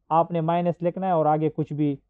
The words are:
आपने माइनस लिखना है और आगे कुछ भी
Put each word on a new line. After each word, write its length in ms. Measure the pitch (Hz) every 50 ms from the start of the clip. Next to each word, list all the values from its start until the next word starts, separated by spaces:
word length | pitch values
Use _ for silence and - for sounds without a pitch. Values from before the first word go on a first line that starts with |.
| _ -
आपने 300 | 156 165 170 170 175 165
माइनस 420 | 160 160 170 175 175 175 165 - 170
लिखना 240 | 175 170 185 190
है 60 | 190 180
और 140 | 160 156
आगे 220 | 151 156 156 156 151
कुछ 240 | - - 151 - 151
भी 260 | 143 151 147 143 139 _ _